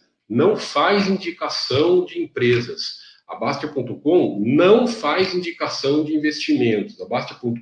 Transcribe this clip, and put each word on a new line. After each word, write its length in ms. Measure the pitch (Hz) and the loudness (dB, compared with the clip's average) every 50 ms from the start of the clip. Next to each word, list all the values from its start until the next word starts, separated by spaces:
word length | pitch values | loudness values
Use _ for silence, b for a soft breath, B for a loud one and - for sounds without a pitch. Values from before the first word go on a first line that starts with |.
| b b b b _ - | b b b b _ -4
não 280 | 107 127 156 202 214 | 0 2 4 4 2
faz 520 | - - - - 143 156 185 202 202 185 185 | 0 -4 -4 -2 0 2 2 2 2 2 0
indicação 960 | 196 - - 170 - - 156 143 - - - - 127 139 160 175 180 180 180 | 0 -2 -4 -6 -8 -8 -6 -6 -6 -6 -4 -2 0 2 2 4 4 2 2
de 160 | - - 175 | 0 -4 -8
empresas. 760 | - - - - 123 120 120 117 120 - - - - - - B B B B B B B | -8 -6 -4 0 2 2 2 2 0 -4 -8 -10 -10 -10 -12 B B B B B B B
A 80 | - | -10
Baster 360 | - 78 82 - - 151 147 - | -6 -4 -4 -4 -4 -6 -6 -6
ponto 220 | 139 120 117 101 | -6 -6 -6 -8
com 480 | - - 147 180 175 127 104 101 101 107 | -4 0 2 4 4 4 2 0 -2 0
não 440 | 120 139 160 175 190 220 247 247 233 | 2 4 6 6 8 6 6 4 2
faz 440 | - - 151 147 156 185 185 - 180 | -2 -4 -4 -2 0 0 0 0 -2
indicação 720 | 180 175 170 - - 151 - - - 139 135 147 151 156 | -4 -4 -6 -6 -6 -6 -6 -4 -2 0 0 2 2 0
de 120 | 151 156 | 0 -2
investimentos. 840 | 151 147 151 151 - - - 147 127 123 117 107 101 98 - - - | -2 -2 -2 -2 -2 -2 0 0 2 2 2 2 0 -2 -4 -8 -14
A 60 | 90 | -10
Baster 320 | - 117 135 135 - - - | -6 -4 -4 -4 -6 -10 -8
ponto 220 | - 120 117 117 | -6 -6 -6 -6